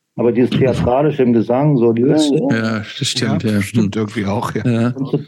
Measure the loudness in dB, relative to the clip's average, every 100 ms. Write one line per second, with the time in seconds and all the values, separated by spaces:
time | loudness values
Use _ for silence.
0 | _ -2 0 2 2 2 2 2 0 2
1 | 2 2 2 2 2 2 2 4 2 2
2 | 2 2 2 0 0 -2 -2 -4 -6 -6
3 | -6 -2 -2 -2 0 -2 -2 -2 -2 -2
4 | -4 -4 -4 -4 -4 -4 -2 0 -2 -2
5 | -4 -4